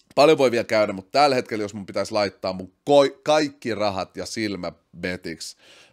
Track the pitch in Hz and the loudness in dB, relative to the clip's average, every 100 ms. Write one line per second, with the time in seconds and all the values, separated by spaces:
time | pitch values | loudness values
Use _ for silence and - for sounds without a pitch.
0 | - - 147 156 131 117 101 110 104 95 | -4 4 6 6 4 2 0 0 0 -2
1 | - 135 147 127 - 113 104 107 95 104 | -4 2 2 2 -2 -6 -6 -10 -8 -6
2 | 98 110 101 - 98 92 92 _ - 143 | -4 -2 -2 -4 -8 -8 -10 _ 2 4
3 | 139 - - 156 147 139 123 101 104 95 | 4 0 0 0 0 -6 -8 -4 -2 -4
4 | 90 95 90 - 107 95 85 - _ 82 | -8 -10 -10 -6 -6 -6 -10 -12 _ -10
5 | 90 90 90 80 - - _ - _ | -8 -8 -10 -12 -14 -18 _ -20 _